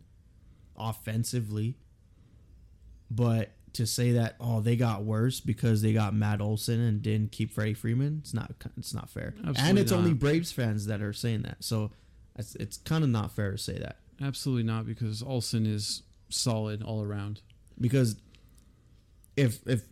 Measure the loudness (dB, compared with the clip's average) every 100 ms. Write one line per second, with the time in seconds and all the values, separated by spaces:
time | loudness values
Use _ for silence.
0 | -8 -20 -20 -20 -20 -20 -20 -8 -6 -6
1 | -4 -2 0 -2 -2 -2 -2 -4 -12 -20
2 | -20 -20 -20 -20 -20 -20 -20 -20 -20 -18
3 | -6 0 2 2 0 -8 -10 -4 -2 2
4 | 4 4 2 -2 -2 0 2 4 2 0
5 | 0 2 2 0 -2 0 4 4 4 4
6 | 4 2 2 0 0 -2 0 0 2 0
7 | 0 0 0 -2 -4 -2 -2 -2 -2 0
8 | 0 -2 -6 -6 -6 -10 -14 -12 -10 -10
9 | -10 -10 -10 -8 -4 0 4 4 6 4
10 | 4 4 4 2 0 -2 -2 0 -2 -2
11 | -4 -4 -2 -2 -4 -8 -4 -2 -2 -6
12 | -20 -20 -18 -12 -12 -10 -10 -10 -2 0
13 | 2 2 0 -2 -4 -4 -6 -6 -8 -12
14 | _ -8 -8 -4 -2 0 0 -2 -4 -4
15 | -4 -4 -4 -4 0 0 0 0 -4 -8
16 | -12 -20 -8 -4 0 0 -2 -4 -4 -4
17 | -4 -4 -6 -8 -14 -20 -18 -2 2 4
18 | 4 2 -8 -20 -20 -20 -20 -20 -20 -20
19 | _ -20 -6 2 2 2 0 -2 0